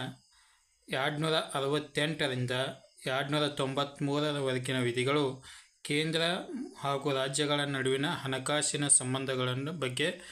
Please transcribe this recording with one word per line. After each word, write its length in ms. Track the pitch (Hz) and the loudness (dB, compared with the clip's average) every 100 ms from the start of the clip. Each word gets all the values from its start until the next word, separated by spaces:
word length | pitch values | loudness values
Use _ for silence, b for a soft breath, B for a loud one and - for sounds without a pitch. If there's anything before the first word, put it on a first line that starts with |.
| 131 131 _ b b b b b - | -4 -10 _ b b b b b -6
ಎರಡುನೂರ 460 | 139 143 147 160 | 0 0 0 0
ಅರವತ್ತೆಂಟರಿಂದ 1160 | 160 - 143 139 147 151 - 147 156 147 127 123 127 139 - - - 139 | 0 0 -2 0 0 0 0 0 0 -2 0 0 0 -2 -6 -18 -10 -2
ಎರಡುನೂರ 420 | 131 139 151 147 | -2 0 2 2
ತೊಂಬತ್ಮೂರರವರೆಗಿನ 1300 | 147 135 135 139 - 143 143 151 143 135 127 127 131 | 0 0 0 -2 -2 0 2 0 0 0 0 0 0
ವಿಧಿಗಳು 600 | 120 123 127 147 135 127 B B B _ | 2 2 2 2 2 -2 B B B _
ಕೇಂದ್ರ 380 | - 147 160 160 165 185 381 269 - - | -2 0 2 2 2 0 -4 -8 -8 -6
ಹಾಗೂ 340 | 139 139 147 | -2 0 0
ರಾಜ್ಯಗಳ 480 | 135 135 143 147 143 | 0 0 0 2 2
ನಡುವಿನ 480 | 143 135 131 135 151 | 0 0 2 2 0
ಹಣಕಾಸಿನ 800 | 135 131 131 131 147 147 147 143 | -2 -2 -4 0 0 0 0 4
ಸಂಬಂಧಗಳನ್ನು 840 | - 127 135 135 131 127 127 143 | 4 4 -2 0 0 0 0 -4
ಬಗ್ಗೆ 380 | 170 131 127 160 - B | -2 -2 0 0 -2 B